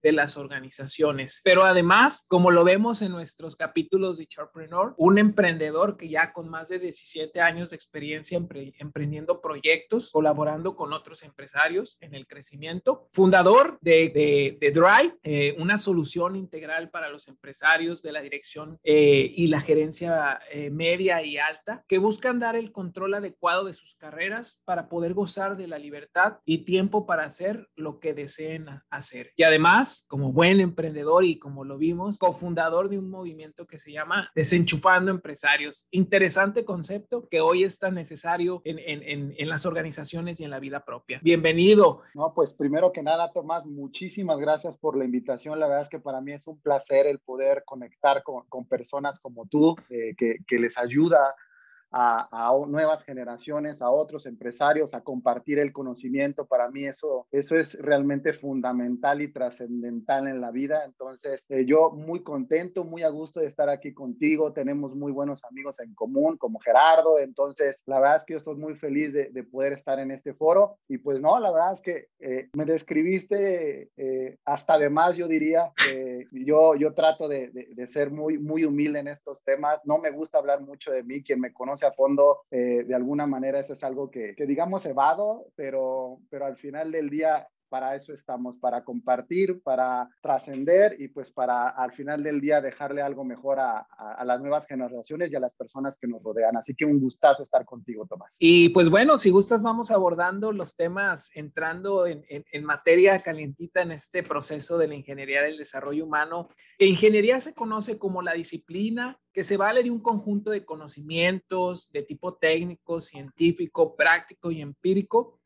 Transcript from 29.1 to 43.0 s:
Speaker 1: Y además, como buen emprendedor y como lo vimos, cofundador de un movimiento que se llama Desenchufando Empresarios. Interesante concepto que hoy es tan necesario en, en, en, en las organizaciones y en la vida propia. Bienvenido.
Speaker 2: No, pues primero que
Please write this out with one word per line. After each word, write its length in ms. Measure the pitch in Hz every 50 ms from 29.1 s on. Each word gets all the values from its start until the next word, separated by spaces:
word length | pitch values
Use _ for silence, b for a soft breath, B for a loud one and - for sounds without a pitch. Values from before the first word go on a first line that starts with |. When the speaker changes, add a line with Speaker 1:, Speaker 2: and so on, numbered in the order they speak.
| - 123 - - _
Speaker 1:
Y 60 | -
además, 540 | 160 160 156 156 160 170 185 226 262 262 - - - _
como 240 | - 139 139 131 127
buen 260 | 143 170 180 190 196
emprendedor 640 | 190 175 170 - 165 160 151 151 147 151 165 180 190
y 160 | 175 160 151
como 240 | - 170 139 139 135
lo 140 | 139 139
vimos, 420 | 139 156 165 175 175 185 208 208 -
cofundador 720 | - 180 180 - 175 175 170 165 160 165 165 175 196 196
de 100 | 202 196
un 100 | 190 185
movimiento 560 | 185 185 185 170 160 156 156 156 _ - 175
que 140 | _ - 156
se 140 | _ 151 147
llama 360 | 151 156 160 175 202 190 - _
Desenchufando 760 | 160 156 - 180 175 170 170 165 143 - 185 185 180 185 196
Empresarios. 760 | 190 180 _ 156 143 - - 143 147 147 147 147 - - - _
Interesante 760 | - 180 190 180 202 196 190 180 - 190 196 202 208 240 233
concepto 640 | - 180 175 156 - 196 208 208 _ 247 240 240 _
que 100 | - 160
hoy 240 | 156 160 175 185 190
es 160 | 196 - -
tan 160 | - 190 185
necesario 640 | 180 156 135 156 143 - 170 175 175 175 180 185 175 _
en, 120 | 160 160 160
en, 240 | 151 170 151 147 147
en, 300 | 147 147 143 143 139 139
en 100 | - 143
las 180 | 156 165 151 -
organizaciones 760 | 185 160 165 160 160 143 160 147 - - 165 170 175 170 165
y 20 | 156
en 80 | 147
la 80 | 139 135
vida 240 | 135 135 139 143 _
propia. 380 | - 120 123 _ - 127 131 -
Bienvenido. 800 | 160 170 160 160 160 160 165 180 196 214 208 196 160 139 B B B B
Speaker 2:
No, 200 | 147 151 160 -
pues 160 | - 156 -
primero 400 | _ _ 151 139 143 160 185 180
que 120 | 180 170